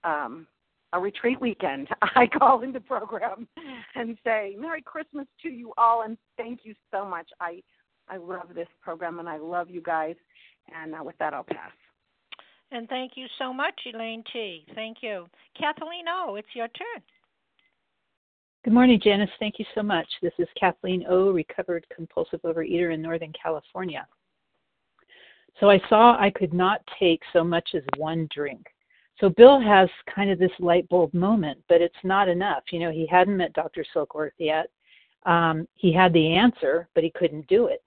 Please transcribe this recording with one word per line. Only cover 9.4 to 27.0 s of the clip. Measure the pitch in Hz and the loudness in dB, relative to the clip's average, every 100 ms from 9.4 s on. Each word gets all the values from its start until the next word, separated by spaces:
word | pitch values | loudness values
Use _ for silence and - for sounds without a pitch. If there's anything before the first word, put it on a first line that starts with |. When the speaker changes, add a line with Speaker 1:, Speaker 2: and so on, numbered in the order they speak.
| 160 175 175 | -8 -8 -8
Speaker 1:
you | 180 | -12
guys. | 170 165 156 165 _ _ _ _ _ | -6 -6 -6 -12 _ _ _ _ _
And, | 160 160 | -18 -16
uh, | 156 | -14
with | 147 - | -16 -8
that, | 156 | -8
I'll | 143 | -8
pass. | - - - _ _ _ _ _ _ - _ _ _ | -10 -12 -14 _ _ _ _ _ _ -20 _ _ _
Speaker 2:
And | 247 226 | -16 -10
thank | 254 254 254 | -10 -10 -16
you | 254 - | -18 -12
so | 262 | -10
much, | 254 311 392 247 | -6 -6 -8 -16
Elaine | 226 226 226 220 | -12 -12 -12 -14
T. | 240 208 170 151 220 | -12 -12 -14 _ -14
Thank | 220 226 | -14 -12
you. | 226 196 175 _ _ - | -12 -12 -14 _ _ -6
Kathleen | 294 311 320 349 330 | -6 -6 -12 -10 -8
O., | 359 320 202 | -6 -6 -10
it's | 214 | -12
your | 247 233 | -12 -12
turn. | - 427 427 _ _ _ _ _ _ _ _ _ _ _ _ _ _ _ _ | -10 -14 -16 _ _ _ _ _ _ _ _ _ _ _ _ _ _ _ _
Speaker 3:
Good | 240 | 2
morning, | 233 254 226 | 6 6 6
Janice. | 208 202 208 - | 4 2 -2 -4
Thank | 214 - | -10 -8
you | 214 - | -10 -6
so | |
much. | 208 175 - - | -4 -4 -6 -6
This | 175 - | -6 -4
is | - - | -8 0
Kathleen | 185 - 190 185 170 | -2 -2 -4 -4 0
O., | 185 196 | 2 2
recovered | 180 156 - 180 170 _ | 0 -4 -10 -6 -8 _
compulsive | - 165 - 165 165 | -18 -10 -6 -6 -6
overeater | 165 165 160 170 175 | -6 -4 -2 -2 -2
in | 160 | -4
Northern | 160 165 160 156 | -6 -8 -8 -10
California. | 165 156 _ 185 185 143 - _ _ _ _ _ _ _ _ _ _ - - _ _ - | -6 -6 _ -10 -10 -10 -16 _ _ _ _ _ _ _ _ _ _ -20 -20 _ _ 2
So | 202 | 6
I | 196 - | 6 6
saw | 214 240 - | 8 8 8
I | 202 | 2
could | 196 175 | 0 -4
not | 175 185 214 - | 0 0 0 -6
take | - | 0